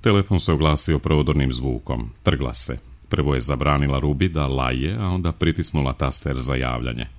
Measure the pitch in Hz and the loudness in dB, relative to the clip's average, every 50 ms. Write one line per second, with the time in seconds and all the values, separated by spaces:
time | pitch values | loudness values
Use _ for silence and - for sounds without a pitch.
0 | - 120 101 101 98 98 101 87 - - 82 69 80 78 76 71 - - 80 69 | 4 4 4 4 4 2 0 2 2 2 2 4 4 2 2 2 2 0 0 0
1 | - 76 78 73 71 71 73 73 67 65 62 62 64 67 62 57 - - 67 58 | 2 2 2 2 2 2 2 2 2 0 -2 -2 -2 -4 -4 -4 -4 -6 -6 -6
2 | 58 57 - - - - 78 65 69 62 - - - - 62 60 - - - - | -6 -8 -12 -2 0 0 0 0 -2 -4 -2 -4 -4 -4 -4 -8 -10 -20 -20 -20
3 | - - - 76 71 71 71 65 60 65 71 62 69 71 71 69 71 69 69 67 | -6 -4 -2 0 2 0 0 0 0 -2 -2 0 2 2 2 2 2 2 0 0
4 | 69 73 73 67 90 92 80 78 71 67 67 67 65 62 64 64 67 80 101 117 | 0 0 2 2 0 0 0 0 0 0 0 0 0 0 0 -2 -2 -2 -2 -2
5 | 104 92 92 92 85 85 78 - - 82 78 - 82 - - 76 69 67 65 - | -2 -2 -2 0 0 -2 -2 0 0 0 0 0 -4 -2 0 0 0 0 -2 -2
6 | 71 67 - - - 76 67 64 62 65 67 64 64 62 60 60 60 62 58 58 | -2 -2 -2 -2 -4 -4 -4 -4 -4 -4 -2 -2 -2 -2 -4 -4 -4 -6 -6 -6
7 | 60 - - | -8 -10 -12